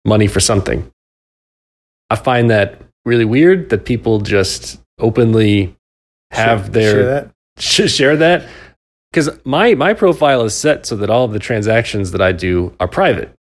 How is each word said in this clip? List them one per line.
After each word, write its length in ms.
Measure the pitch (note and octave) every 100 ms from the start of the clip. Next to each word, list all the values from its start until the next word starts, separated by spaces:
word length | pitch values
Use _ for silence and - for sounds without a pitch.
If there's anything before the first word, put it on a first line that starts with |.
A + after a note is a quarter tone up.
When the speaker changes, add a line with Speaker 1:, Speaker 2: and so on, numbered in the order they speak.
Speaker 1:
money 220 | A2 G#2+ G#2
for 100 | -
something." 480 | - G2 - A#1 - _ _ _ _ _ _ _ _ _ _ _ -
I 40 | A2+
find 340 | C3 A#2+ A#2
that 300 | G#2+ G2 - - _
really 200 | - A#2+
weird 440 | A2 B2 E3+ F#3+ E3
that 140 | G#2+
people 340 | - A#2 A#2 A2
just 600 | G2+ G2+ F#2 - - - _ -
openly 800 | A2 A2+ A#2 A2+ G#2+ G#2 F2+ - _ _ _ _ _
have 320 | - A2+ A2+
Speaker 2:
Share, 40 | G2
Speaker 1:
their 180 | A2 G#2+
Speaker 2:
share 120 | G#2 B2
that? 240 | C#3+ - _ _ -
Speaker 1:
sh-, 320 | - - G3+
share 260 | - C#3 D3+
that. 300 | D#3+ - - - - _ _ _ _
'Cause 160 | E3 D3+ -
my, 300 | C3 D3 A#3
my 180 | C#3 E3+
profile 480 | G#3+ F#3+ D#3 D3 C3
is 120 | A2+
set 320 | - - - -
so 100 | G#2+
that 120 | G2+
all 140 | A#2
of 80 | B2+
the 60 | G#2+
transactions 720 | - A2+ G#2 A2+ A#2+ G#2 F#2+
that 80 | F#2
I 120 | F#2+
do 420 | F2 F2+ F2 F2 -
are 80 | F2+
private. 440 | - F#3 G2+ - -